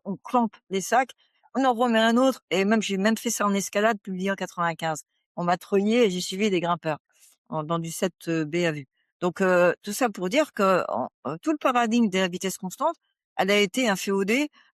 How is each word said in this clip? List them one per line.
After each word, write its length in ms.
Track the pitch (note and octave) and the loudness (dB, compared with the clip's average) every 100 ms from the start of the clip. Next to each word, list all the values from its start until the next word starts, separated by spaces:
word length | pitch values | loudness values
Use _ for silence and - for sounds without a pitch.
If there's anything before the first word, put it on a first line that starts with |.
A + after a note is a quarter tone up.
on 140 | F#3+ F#3 | -10 -10
clampe 380 | - B3 A3+ - - | -2 0 0 -4 -6
les 120 | F#3+ | -6
sacs, 300 | - A#3 C4 - _ _ _ A#3 | 0 0 0 -6 _ _ _ 0
on 60 | |
en 100 | C4+ | 2
remet 260 | A3+ B3 A3+ | 2 2 4
un 180 | A3+ A#3 | 4 4
autre. 240 | C4 - - | 4 2 -2
Et 160 | F3+ G3 | 0 2
même, 160 | A3 | 2
j'ai 160 | - F#3+ | 0 0
même 180 | G3+ A3 | 0 0
fait 140 | A#3 | -2
ça 160 | - G#3 | -2 0
en 80 | |
escalade, 440 | G3+ - G3+ G#3+ G#3 | 0 -2 0 0 0
publié 280 | - F#3 F#3+ | -6 -6 -4
en 60 | G3 | -4
quatre-vingt-quinze. 680 | F#3 - E3+ D#3+ E3 D3+ - _ _ - | -6 -4 -4 -2 -6 -6 -10 _ _ -6
On 80 | F3 | -2
m'a 100 | F#3 | -2
treuillé 500 | - G3+ G3+ A#3+ A3 | 0 0 2 4 2
et 40 | |
j'ai 100 | F3+ | 0
suivi 300 | - F#3+ G#3+ | -6 -2 0
des 100 | F3+ | 0
grimpeurs 380 | E3+ F3 D#3+ C#3+ _ _ _ _ - | 0 -2 -4 -6 _ _ _ _ -10
en, 160 | D#3 | -8
dans 160 | D3+ E3+ | -4 -4
du 120 | E3 | -4
sept, 220 | - F#3 - - | -4 -4 -4 -4
heu, 160 | E3 | -4
B 120 | D3+ E3+ E3+ | -2 0 -2
à 80 | |
vue. 140 | D3+ C3+ _ _ - | -2 -10 _ _ -6
Donc, 200 | F3 - | -4 0
heu, 320 | F#3+ F3+ F3 - | 2 4 4 2
tout 120 | G#3 | -4
ça 160 | G#3 B3 | -2 -2
pour 180 | G3 F#3 | -2 -2
dire 240 | B3+ D4 | 0 0
que 320 | - F#3+ F3+ - | 0 2 2 0
en, 180 | A2+ B2+ _ B2 | -4 -6 _ -10
heu, 100 | D#3+ | -6
tout 100 | D#4 | -4
le 60 | D4+ | -2
paradigme 520 | C#4+ B3 A#3 A#3+ A3 | 0 2 2 2 2
de 100 | F#3+ | 2
la 80 | F#3 | 0
vitesse 300 | F3+ F#3 - | -2 -6 -6
constante, 400 | F#3 - D4+ E4 _ _ _ - | -10 -4 -4 -4 _ _ _ -4
elle 140 | F#3+ | 2
a 60 | G#3 | 2
été 300 | G#3 B3+ A#3+ | 2 0 0
inféodée 640 | F#3 - G3 G3 B3 D4 _ _ | -2 -2 -2 0 0 -2 _ _